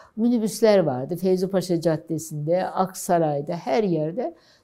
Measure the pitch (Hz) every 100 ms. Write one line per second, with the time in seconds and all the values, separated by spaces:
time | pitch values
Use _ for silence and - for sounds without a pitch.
0 | - - 240 240 214 - 220 202 156 127
1 | 143 175 185 185 185 190 180 170 165 156
2 | - 160 156 151 147 180 190 190 185 -
3 | - 175 156 143 151 170 226 240 208 160
4 | 151 196 320 - _ _